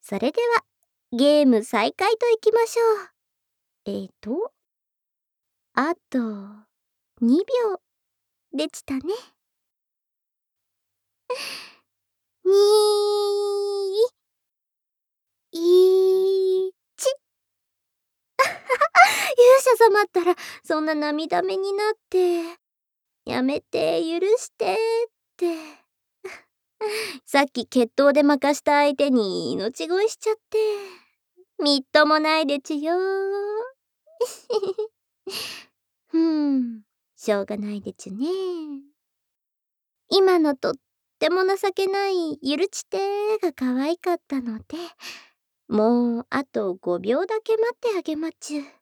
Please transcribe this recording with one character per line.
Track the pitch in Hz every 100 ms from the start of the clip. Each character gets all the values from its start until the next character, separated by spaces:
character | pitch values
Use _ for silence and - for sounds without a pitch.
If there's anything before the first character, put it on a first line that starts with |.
そ | - 196
れ | 233
で | 311 466 466
は、 | _ _ _ _ _
ゲ | 240 277 294
ー | 285
ム | 226
再 | 220 220 208
開 | - 381 453
と | 480
い | 440
き | 440
ま | 453 453
し | 466
ょ | 453 427
う。 | 381 _ _ _ _ _ _ _ -
え |
ー | 202 190 _
と、 | 208 285 466 _ _ _ _ _ _ _ _ _ _ _ _
あ | - 285 339 _
と | 262 226 208 196 208 220 _ _ _ _ _
二 | 233 285
秒 | 415 508 453 381 _ _ _ _ _ _ _
で | 269 -
ち | -
た | -
ね。 | 269 285 440 - _ _ _ _ _ _ _ _ _ _ _ _ _ _ _ _ _ _ _ _ 508 587 - - _ _ _ _ _ _ _
二、 | 359 392 403 427 415 415 415 415 403 403 403 403 403 403 392 392 480 _ _ _ _ _ _ _ _ _ _ _ _ _ _
一。 | 330 339 359 370 381 381 381 381 381 381 370 381 _ _ _ 523 554 _ _ _ _ _ _ _ _ _ _ _ -
<laughs> | 539 - - 508 640 719 784 - -
勇 | 523 480 523
者 | 523 466
様 | 466 415
っ | 415
た | 370
ら、 | 349 349 - -
そ | - 311
ん |
な | 311
涙 | 311 294 294 320 349
目 | 381 381
に | 392
な | 392 415
っ | 440 _
て。 | 370 359 349 330 349 _ _ _ _ _ _
や | - 233
め | 254 294
て、 | _ - 320 330
許 | 330 339 381 440
し | -
て | _ -
っ | 453 453 453 466 _ _ _
て。 | 349 330 311 302 _ _ _ _ 381 - _ _ _ _
<laughs> | 440 427 440 277
さ | _ 277
っ | 277
き | - -
決 | 254 233 -
闘 | 277
で | 285
負 | 285 285
か | 277
し | 294
た | -
相 | 294 294 277
手 | 285
に | 254 202 180 170
命 | 285 226 -
乞 | 320 359
い | 440
し | -
ち | 440
ゃ |
っ | 440 _
て。 | 427 427 415 392 370 _ _ _ _ 370 _
み | 294 285 262
っ |
と | 302 302
も | 311
な | 311 320
い | 302
で | 285
ち | -
ゅ | 302
よ。 | 311 349 381 392 392 403 403 427 494 523 _ _ _ 640
<laughs> | 494 - _ 427 392 381 440 _ _ _ - - - - - _ _ _ _
ふ | 320
ん、 | 330 311 294 269 240 226 208 _ _ _
し | -
ょ | 208
う | 196
が | 208
な | 208
い | 208
で | 196
ち | - 196
ゅ |
ね。 | 196 285 381 370 349 311 277 277 _ _ _ _ _ _ _ _ _ _ _ _
今 | 370 381 359
の | 302 277
と | -
っ | - _ _ _ _
て | 311
も | 359 370 392
情 | 403
け | 370 392
な | 392 392
い | 370 330 294
ゆ | 262 294
る | 392
ち | -
て | - 381 392 403 415 440
が | 359
可 | - 254 247
愛 | 277 349
か | -
っ | 349 _
た | 277
の | 240 220
で、 | - 311 349 - - - - _ _ _ _
も | 214 214 240 240 233
う | -
あ | 262
と | 277 233 202
五 | 185 - 175
秒 | 190 262 370
だ | 440
け | - 440
待 | 466
っ | 494
て | 480 392
あ |
げ | 330 302
ま | 320
ち | - - 294
ゅ。 | 285 _